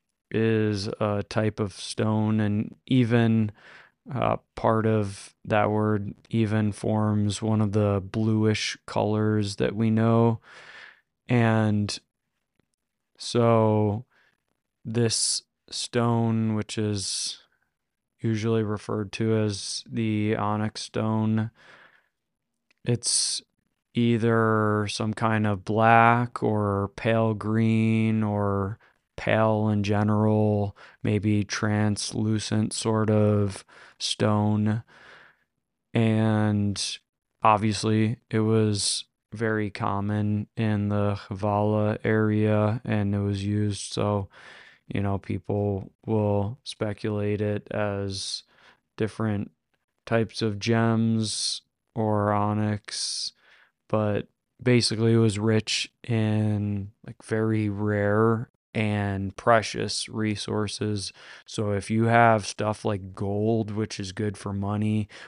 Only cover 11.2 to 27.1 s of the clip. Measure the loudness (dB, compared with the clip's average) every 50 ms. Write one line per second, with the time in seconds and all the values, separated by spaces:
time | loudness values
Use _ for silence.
11.2 | _ -2 0 2 4 4 2 2 2 2 2 0 -2 -4 -6 -10 -14 _ _ _
12.2 | _ _ _ _ _ _ _ _ _ _ _ _ _ _ _ _ _ _ _ _
13.2 | -12 -4 0 2 4 4 4 4 4 4 4 2 2 2 0 -2 -6 -10 _ _
14.2 | _ _ _ _ _ _ _ _ _ _ _ _ _ -6 -2 0 0 0 0 -2
15.2 | -2 -2 -4 -4 -8 _ _ _ _ -14 -12 -10 -10 -4 -2 0 0 2 2 2
16.2 | 2 0 0 0 0 0 0 -2 -4 -4 -4 -4 -2 -2 -2 -2 -4 -6 -6 -6
17.2 | -6 -8 -10 -12 -18 _ _ _ _ _ _ _ _ _ _ _ _ _ _ _
18.2 | -4 -2 -2 -2 -2 0 0 0 0 -2 -4 -6 -6 -6 -6 -6 -6 -6 -6 -4
19.2 | -2 0 2 2 0 0 -2 -4 -8 -10 -10 -10 -12 -10 -6 -4 -2 -2 0 0
20.2 | 0 0 -2 -2 -2 -2 -2 -2 -2 -4 -6 -8 -14 -8 -6 -4 -2 0 0 0
21.2 | 0 0 0 0 -2 -4 -6 _ -20 -20 -20 -20 -20 -20 _ _ _ _ _ _
22.2 | _ _ _ _ _ _ _ _ _ _ _ _ _ -2 -2 -2 -2 -2 -2 -2
23.2 | -2 -2 -4 -8 -10 _ _ _ _ _ _ _ _ _ _ 0 2 2 2 2
24.2 | 2 2 2 4 4 4 2 2 2 2 2 0 0 -2 -4 -4 -4 -4 -2 -2
25.2 | 0 0 0 2 0 0 0 -2 -4 -2 0 4 6 6 8 8 8 6 6 4
26.2 | 2 -2 -4 -4 -2 0 0 0 0 0 0 0 -2 -4 -6 -4 -2 0